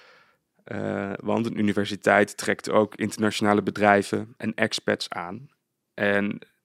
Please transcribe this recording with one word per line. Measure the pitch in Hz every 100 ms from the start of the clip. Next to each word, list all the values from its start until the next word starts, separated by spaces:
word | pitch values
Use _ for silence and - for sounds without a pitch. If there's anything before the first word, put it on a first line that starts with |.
| - _ _ _ _ _
Eh, | - 101 104 101 98 98
want | 104 107 113
een | -
universiteit | 104 101 98 101 - 101 104 -
trekt | - 101 -
ook | 107 104 -
internationale | 104 - 107 - 104 104
bedrijven | 98 90 104 101 98 104 110 -
en | 110 -
expats | 110 - - 101 -
aan. | 98 87 107 139 _ _ _ _
En | - 101 101 101 - - _